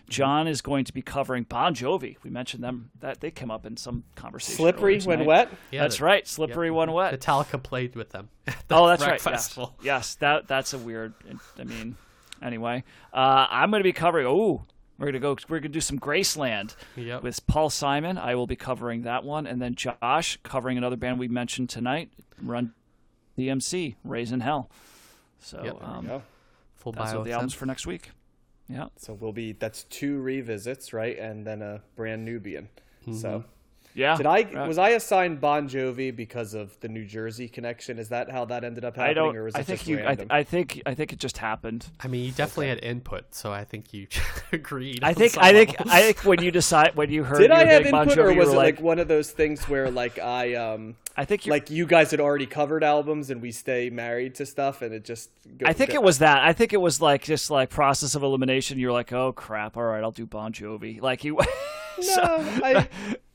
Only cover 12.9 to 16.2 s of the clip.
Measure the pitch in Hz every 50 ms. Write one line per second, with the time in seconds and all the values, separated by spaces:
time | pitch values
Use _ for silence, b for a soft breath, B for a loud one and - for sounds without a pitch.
12.9 | b b b b - 131 131 135 135 135 131 - - 123 143 202 214 208 190 185
13.9 | 175 - 160 175 160 151 131 123 143 185 226 202 147 - - _ _ _ _ _
14.9 | _ - 143 143 131 127 127 143 139 - - - 160 160 139 156 143 160 147 -
15.9 | 139 131 110 139 147 185